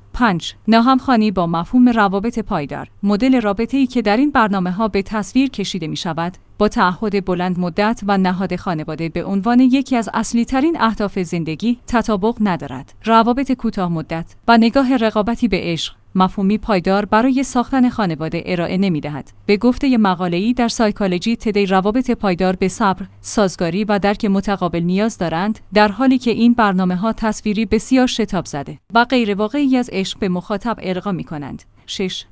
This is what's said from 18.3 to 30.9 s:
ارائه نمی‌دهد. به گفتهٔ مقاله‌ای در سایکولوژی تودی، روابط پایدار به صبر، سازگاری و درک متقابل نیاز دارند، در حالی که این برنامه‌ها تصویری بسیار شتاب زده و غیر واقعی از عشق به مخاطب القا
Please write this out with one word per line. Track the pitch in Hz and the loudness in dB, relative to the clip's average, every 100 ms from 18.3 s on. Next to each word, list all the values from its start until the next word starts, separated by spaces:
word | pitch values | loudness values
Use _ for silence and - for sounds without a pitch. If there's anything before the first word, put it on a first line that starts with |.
| 170 - | -4 -4
ارائه | 180 170 185 | -2 -2 0
نمی‌دهد. | 196 156 147 147 - - - | 0 0 -4 -8 -12 -6 0
به | 208 | 2
گفتهٔ | 240 247 285 247 | 2 2 2 4
مقاله‌ای | 208 175 180 170 208 | 2 2 0 0 0
در | 247 233 | 0 0
سایکولوژی | - 220 202 196 180 220 233 | 0 0 0 -2 0 -2 -2
تودی، | 233 208 202 | -2 0 2
روابط | 190 190 226 254 | 2 2 0 0
پایدار | 233 208 175 185 185 | -2 -2 0 0 0
به | 190 | -2
صبر، | - 208 185 190 - | 0 0 -2 -6 -14
سازگاری | - - 196 - 170 175 | -4 0 0 0 -2 -2
و | 208 202 | 0 0
درک | 202 208 214 | 0 0 0
متقابل | 196 196 196 175 170 | 0 0 -2 -2 -2
نیاز | 170 185 220 - | 0 0 0 -2
دارند، | 170 160 202 220 - | -4 -2 -4 -6 -2
در | 208 208 | 2 2
حالی | 196 262 254 | 2 2 2
که | 240 | 0
این | 220 233 | 2 2
برنامه‌ها | 240 214 185 185 180 226 | 4 2 2 0 0 -2
تصویری | 220 226 214 214 208 226 | -2 -4 -4 -4 -2 0
بسیار | 220 - 262 254 | -2 2 2 2
شتاب | - 208 190 - | 0 -2 -4 -4
زده | 147 139 151 _ | -8 -10 -14 _
و | 220 240 | 2 2
غیر | 262 220 202 | 2 0 0
واقعی | 214 285 285 254 | -2 0 2 0
از | 247 | 0
عشق | 190 190 - | -4 -6 -4
به | 196 | -4
مخاطب | 180 - 202 240 214 | -2 -4 -6 -4 -6
القا | - | -6